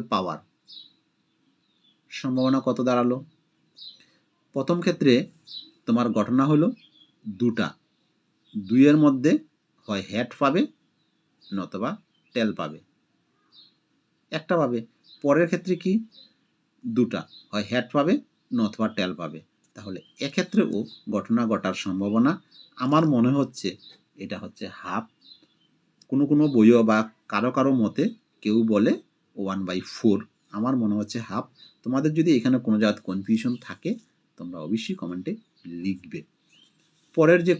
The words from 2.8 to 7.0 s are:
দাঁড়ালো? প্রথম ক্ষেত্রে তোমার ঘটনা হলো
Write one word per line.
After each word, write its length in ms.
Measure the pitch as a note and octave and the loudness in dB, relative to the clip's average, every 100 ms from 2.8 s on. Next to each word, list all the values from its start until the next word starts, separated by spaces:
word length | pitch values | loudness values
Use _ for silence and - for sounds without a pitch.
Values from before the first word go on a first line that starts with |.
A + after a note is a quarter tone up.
| B2+ | 0
দাঁড়ালো? 280 | B2 A#2+ B2+ - _ _ _ _ - - - _ _ _ _ _ | 2 0 -2 -6 _ _ _ _ -20 -20 -20 _ _ _ _ _
প্রথম 220 | C#3 C3 F3 | -6 -2 -2
ক্ষেত্রে 280 | F3 E3+ C#3+ A#2+ - - - - - _ - | -2 2 4 4 2 -10 -20 -18 -20 _ -2
তোমার 200 | A#2 A#2+ G#2+ | 0 2 0
ঘটনা 260 | G#2+ B2+ C3+ | 0 2 4
হলো 160 | D3+ F3 - _ _ | 4 2 -2 _ _